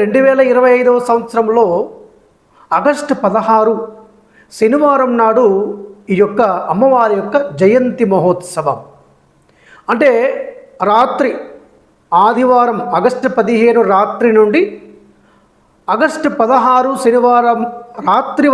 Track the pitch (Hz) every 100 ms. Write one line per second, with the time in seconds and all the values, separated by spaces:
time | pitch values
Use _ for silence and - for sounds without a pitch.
0 | 208 254 269 262 254 247 254 247 247 247
1 | 240 233 - 226 214 233 202 175 262 -
2 | - _ _ _ _ _ _ 165 262 294
3 | 294 262 202 208 220 220 220 214 - -
4 | - _ _ _ _ - 226 285 294 277
5 | 254 240 220 233 233 190 208 - - -
6 | - 185 202 202 220 180 - 170 269 254
7 | 220 202 196 285 285 143 190 247 247 -
8 | 214 190 175 175 - 165 147 131 - -
9 | _ _ _ _ _ _ _ - - 330
10 | 294 233 254 - - - - - 185 214
11 | 262 - 254 - - - - _ _ _
12 | _ 170 208 240 254 247 240 220 - 160
13 | 220 254 262 254 208 233 233 233 196 196
14 | 214 214 240 214 214 277 403 - - -
15 | _ _ _ _ _ _ _ _ - 214
16 | 302 302 311 - 226 262 233 254 254 269
17 | 240 240 247 240 240 220 240 - - -
18 | - 226 269 - 285